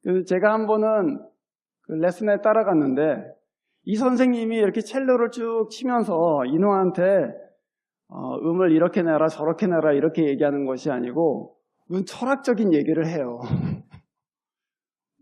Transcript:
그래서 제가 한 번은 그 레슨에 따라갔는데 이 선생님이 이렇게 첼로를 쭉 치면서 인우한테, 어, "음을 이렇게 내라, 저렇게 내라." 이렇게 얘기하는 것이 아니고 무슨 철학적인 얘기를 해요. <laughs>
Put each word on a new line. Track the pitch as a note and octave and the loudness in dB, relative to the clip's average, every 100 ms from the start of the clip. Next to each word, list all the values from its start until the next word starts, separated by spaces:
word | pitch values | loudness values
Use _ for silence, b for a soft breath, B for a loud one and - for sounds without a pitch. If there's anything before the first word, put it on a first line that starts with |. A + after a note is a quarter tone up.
그래서 | G3 F#3 | 0 -2
제가 | F3 F3+ G#3 | 0 2 2
한 | A3 G#3+ | 2 0
번은 | A3 G#3+ A3 E3 - - _ _ _ _ _ | 0 2 2 0 -4 -12 _ _ _ _ _
그 | - | -10
레슨에 | D#3+ E3+ F3+ G#3+ G3+ | -2 -2 0 0 2
따라갔는데 | G#3+ A3 G3+ E3 C#3 C3 D#3 A#2+ G2 - _ _ _ _ | 2 2 2 2 2 0 0 -2 -8 -20 _ _ _ _
이 | - G#3+ | -6 0
선생님이 | B3+ B3 B3+ A#3+ A3 A3+ | 0 2 2 2 -2 2
이렇게 | G3+ A3+ | 0 0
첼로를 | G#3+ C4+ C4 B3 A#3 | -4 -4 0 2 0
쭉 | A#3 A3+ A3+ A3 | -2 -4 -2 -4
치면서 | - B3+ A#3+ G#3+ E3+ E3+ D3 B2+ | -4 -2 -2 0 0 2 2 0
인우한테, | D#3+ G3+ G3 F#3 F3 F#3 G3 B2+ - - _ _ _ _ _ _ | 0 2 2 0 2 2 2 0 -6 -20 _ _ _ _ _ _
어, | C#3 C3 B2+ | -12 -8 -4
"음을 | D#3+ F3 F#3 | -2 2 4
이렇게 | D#3+ F3 F3+ | 4 4 2
내라, | E3+ D#3 D#3+ | 0 2 2
저렇게 | D#3 D3+ E3 G3 | 0 -4 0 0
내라." | E3+ D3+ | 2 2
이렇게 | C#3+ D#3 D#3+ D3+ | 2 2 0 0
얘기하는 | C#3 D3 C#3+ | 2 0 0
것이 | C3+ C3 D3+ | -4 -4 -4
아니고 | B2+ B2 C#3 E3 A#2 - _ _ _ _ | -4 -4 -2 -2 -2 -8 _ _ _ _
무슨 | F#3 F#3 | -6 -6
철학적인 | - B3 C#4 B3+ A3 G#3 | -6 -4 -2 -2 0 2
얘기를 | D3+ C#3 D#3+ D#3+ | 2 2 -2 -2
해요. | E3 B2 A#2+ | -4 -6 -8
<laughs> | B2 - - - - - _ _ _ _ _ _ _ _ _ _ _ _ | -4 -4 -4 -8 -12 -20 _ _ _ _ _ _ _ _ _ _ _ _